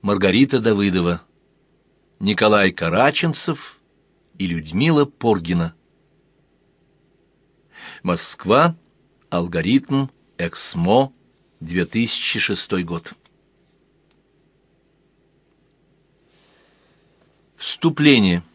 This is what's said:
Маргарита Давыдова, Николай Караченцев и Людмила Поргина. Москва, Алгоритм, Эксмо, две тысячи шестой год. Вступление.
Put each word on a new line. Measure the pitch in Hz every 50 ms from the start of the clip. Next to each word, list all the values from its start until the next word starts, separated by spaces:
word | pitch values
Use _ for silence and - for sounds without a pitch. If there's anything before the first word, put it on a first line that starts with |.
Маргарита | - 101 104 98 98 95 92 117 135 131 139 123
Давыдова, | 110 117 107 101 101 101 90 92 87 87 85 82 _ _ _ _ _ _ _ _ _ _ _ _ _ _ _ _ _ _ _ _
Николай | 92 101 104 85 110 107 107 104 98 95
Караченцев | 87 - - 85 82 101 127 147 147 - - 165 156 - - - 156 - - - - _ _ _ _ _ _ _ _ _ _ _ _
и | - 98
Людмила | 90 85 85 76 78 80 95 135 165 160 147 147
Поргина. | 143 _ _ - 117 107 95 82 82 90 85 85 82 - _ _ _ _ _ _ _ _ _ _ _ _ _ _ _ _ _ _ _ _ _ _ _ _ _ _ _ _ _ _ _ _ _ _ _ _ _ _ _ _ - - - - - _
Москва, | 90 87 82 - - - - - 90 110 131 160 175 165 - _ _ _ _ _ _ _ _ _ _
Алгоритм, | - 87 87 87 85 85 80 92 123 135 135 - 139 139 139 131 _ _ _ _ _
Эксмо, | - 85 85 - - - - - 85 85 90 107 127 135 135 _ _ _ _ _ _ _ _ _ _
две | 82 80 85 92 87
тысячи | - - 113 117 113 - - - - - 107
шестой | - - 104 92 - - 104 92 90
год. | 82 85 85 - - - _ _ _ _ _ _ _ _ _ _ _ _ _ _ _ _ _ _ _ _ _ _ _ _ _ _ _ _ _ _ _ _ _ _ _ _ _ _ _ _ _ _ _ _ _ _ _ _ _ _ _ _ _ _ _ _ _ _ _ _ _ _ _ _ _ _ _ _ _ _ _ _ _ _ _ _ _ _ _ _ _ _ _ _ _ _ _ _
Вступление. | _ - - - - - 165 143 - 151 147 139 117 101 92 87 87 85 _